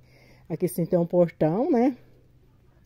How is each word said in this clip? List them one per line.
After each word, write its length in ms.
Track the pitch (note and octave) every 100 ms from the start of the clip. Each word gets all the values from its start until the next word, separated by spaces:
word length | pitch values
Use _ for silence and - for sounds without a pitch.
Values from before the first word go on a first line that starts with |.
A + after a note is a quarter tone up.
| - - - - -
aqui 200 | E3 E3+
sim 160 | -
tem 140 | E3 F3+
um 80 | E3+
portão, 640 | F3 E3+ - D#3 F3+ D#4
né? 260 | B3 B3+ A#3+ - - - _ _ _ _ _